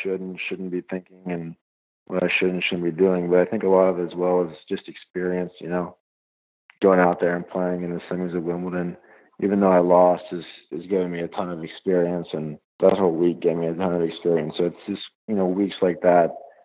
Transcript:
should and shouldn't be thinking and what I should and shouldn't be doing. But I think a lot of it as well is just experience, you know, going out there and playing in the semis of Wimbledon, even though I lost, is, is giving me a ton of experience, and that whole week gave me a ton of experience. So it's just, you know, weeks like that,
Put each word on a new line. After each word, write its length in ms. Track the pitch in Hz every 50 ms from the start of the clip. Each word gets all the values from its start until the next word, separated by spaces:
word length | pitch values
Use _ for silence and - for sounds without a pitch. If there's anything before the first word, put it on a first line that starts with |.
should 180 | - 95 95 92
and 180 | 92 92 90 85 - -
shouldn't 240 | 95 90 92 90
be 80 | 87 90
thinking 400 | 85 - 95 92 92 _ 92 92 92
and 280 | 92 87 85 82 82 85 _ _ _ _ _ _ _ _ _ _
what 160 | - 90 92
I 60 | 90 87 - -
should 120 | 92 92
and 120 | 90 90
shouldn't 220 | - - 95 87 87
be 60 | 85
doing. 400 | 80 80 95 95 92 90 87 87
But 80 | 90 90
I 60 | 90
think 180 | - 113 107
a 60 | 101 95
lot 200 | 95 92 95 95
of 100 | 90 87
it 60 | 87 82
as 40 | 85
well 260 | 87 90 90 90 90
is 140 | 87 80 80 - _ _
just 200 | 98 92 - -
experience, 640 | - - - _ _ 90 90 90 90 90 90 87 - -
you 80 | - 82
know, 280 | 87 90 87 85 - _ _ _ _ _ _ _ _ _ _ _ _ _ _ _ _ _
going 180 | - 98 95 90
out 200 | 90 87 87 -
there 160 | 87 87 87
and 120 | 87 87 -
playing 340 | - 92 90 90 90 90 87
in 100 | 87 87
the 60 | 85 - -
semis 260 | 90 90 90 87 85
of 60 | 87
Wimbledon, 540 | 80 85 85 87 90 92 90 90 87 87 87 - _ _ - _ _ _ _ -
even 200 | - 98 101 98
though 120 | 101 95
I 60 | 92 87
lost, 460 | 87 90 87 90 90 90 90 87 - -
is, 120 | 92 87 78 - - - _ _
is 160 | - 80 85 90
giving 200 | 98 92 90 90
me 80 | 87 85
a 80 | 85 82
ton 220 | - - 95 90
of 120 | 87 80 80
experience, 640 | 80 - - _ 95 92 90 87 87 87 87 85 -
and 260 | - 78 78 76 73 - _ _ _ -
that 120 | - 95
whole 200 | 95 98 98 87
week 280 | 80 78 87 87 82 -
gave 160 | - 85 82
me 120 | 85 85 82
a 60 | 82
ton 200 | 82 95 90 87
of 80 | 87
experience. 520 | 82 82 - - - 87 85 82 76 78 - -
So 60 | 87
it's 100 | 85 82 - - -
just, 140 | 101 95 - - _ _ _ -
you 60 | 110
know, 120 | 98 95
weeks 300 | 90 90 98 101 92 - -
like 220 | 95 90 85 -
that, 320 | - 90 87 87 82 80 - - - - _ _